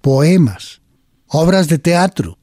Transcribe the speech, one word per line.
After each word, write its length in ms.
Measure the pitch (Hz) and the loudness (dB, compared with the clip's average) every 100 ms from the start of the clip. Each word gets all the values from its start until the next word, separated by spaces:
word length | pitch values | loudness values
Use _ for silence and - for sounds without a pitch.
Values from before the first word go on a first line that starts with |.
poemas, 800 | 139 135 151 185 139 92 - - _ _ _ _ _ | 0 0 2 2 2 -2 -18 -20 _ _ _ _ _
obras 420 | 151 165 196 165 | -2 0 0 0
de 100 | 160 | -2
teatro 600 | 170 175 185 - 95 82 | 0 0 -2 -4 -10 -10